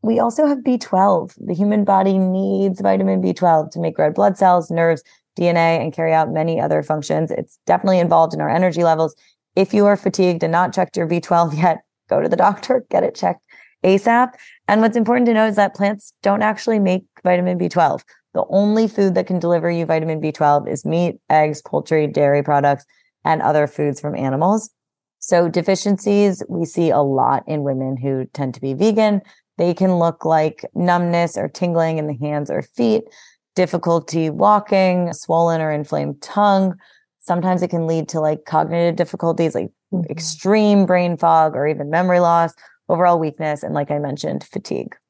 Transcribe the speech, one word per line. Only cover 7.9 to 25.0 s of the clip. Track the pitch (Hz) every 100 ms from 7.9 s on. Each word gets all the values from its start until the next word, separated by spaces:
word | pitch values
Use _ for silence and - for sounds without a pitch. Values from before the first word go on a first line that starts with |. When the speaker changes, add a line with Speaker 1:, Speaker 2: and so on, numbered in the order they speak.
| 185
Speaker 1:
involved | 170 165 165
in | 156
our | -
energy | 165 185 160
levels. | 170 160 160 - _ _ _ -
If | 190
you | 214 202
are | 202
fatigued | 190 - 185 170
and | 165
not | 165 180
checked | 190 180 -
your | 165
B | 170
twelve | - 170 170
<laughs> | 151
yet, | 175 160 _ _ _
go | -
to | 160
the | -
doctor, | 185 202 - 254 -
get | -
it | -
checked | - 180 175 _ - - _
asap. | 185 190 233 233 247 - - _ -
And | 208
what's | 226 233
important | 214 247 240
to |
know | 220 220
is | 202
that | 196
plants | - 202 208 - _
don't | 202 202
actually | 214 208 - 220
make | 196 185 _ _
vitamin | 180 180 180 180
B | 175
twelve. | 175 156 143 _ _ _
The | - -
only | 190 208 214 226
food | 214 196
that | 185 180
can | 180
deliver | 170 175 170
you | 170 160
vitamin | 160 160 156
B | 156
twelve | 147 147 147 -
is | 151
meat, | - 165 175 - _
eggs, | 156 156 147
poultry, | - 151 143 160 151
dairy | - 143 143
products, | 143 143 143 139 - _ _ _
and | - 160
other | - 151 143
foods | - 147 139
from | 147 -
animals. | 135 135 175 220 - _ _ _